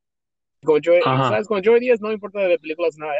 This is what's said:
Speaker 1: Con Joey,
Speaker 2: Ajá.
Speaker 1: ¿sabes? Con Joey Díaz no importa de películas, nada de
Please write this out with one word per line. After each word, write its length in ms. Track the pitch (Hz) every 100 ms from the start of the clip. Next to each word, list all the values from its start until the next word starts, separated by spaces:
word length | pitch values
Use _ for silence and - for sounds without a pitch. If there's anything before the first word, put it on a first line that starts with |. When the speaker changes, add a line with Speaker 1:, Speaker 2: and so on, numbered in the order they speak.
| _ _ _ _ _ _
Speaker 1:
Con 160 | 151 151
Joey, 180 | 160 175
Speaker 2:
Ajá. 260 | 147 131 127
Speaker 1:
¿sabes? 160 | 220 214
Con 140 | 208
Joey 160 | 202 240
Díaz 200 | 247 226
no 120 | 214
importa 280 | 214 196 202
de 180 | 190 170
películas, 380 | 156 156 165 151
nada 140 |
de 60 | 151